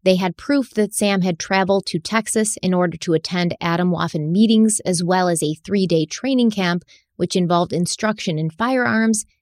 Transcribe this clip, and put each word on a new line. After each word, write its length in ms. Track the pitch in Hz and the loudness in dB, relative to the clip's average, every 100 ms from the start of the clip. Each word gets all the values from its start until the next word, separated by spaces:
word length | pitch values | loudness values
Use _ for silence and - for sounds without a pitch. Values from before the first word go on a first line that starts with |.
They 140 | 190 185 | 2 2
had 200 | 185 - | 0 -6
proof 340 | - 285 240 | 0 0 0
that 220 | - 208 | -2 -2
Sam 280 | - 208 196 | 0 0 2
had 180 | 185 160 | 0 -2
traveled 480 | - 190 190 196 - | -2 0 2 0 0
to 140 | 170 | -8
Texas 560 | - 226 220 220 214 - | -2 -4 -2 -2 -2 -2
in 140 | 185 | -2
order 220 | 180 175 160 | 0 0 -2
to 160 | - | -2
attend 420 | 160 165 180 175 - | -2 0 -2 -2 -2
Atomwaffen 680 | 170 170 180 165 170 160 151 | -2 0 0 0 -2 -4 -2
meetings, 500 | 180 220 220 220 208 | 2 4 4 4 0
as 240 | - 175 | -2 -2
well 240 | 170 185 180 | 0 0 2
as 160 | 170 | 0
a 100 | 151 | -2
three-day 520 | 156 - 202 185 165 156 | -4 -2 0 2 0 0
training 440 | - 262 254 233 | -4 -2 2 2
camp, 340 | 208 180 175 - - _ | 2 -2 -2 -6 -20 _
which 220 | - 180 190 | -6 -2 0
involved 360 | 175 175 175 | 2 2 2
instruction 640 | 160 180 - 214 214 - 156 | -2 -2 -2 -4 -2 -4 -2
in 140 | 160 | -4
firearms, 760 | - 233 262 240 220 226 214 - _ | -4 -2 0 0 2 2 0 -4 _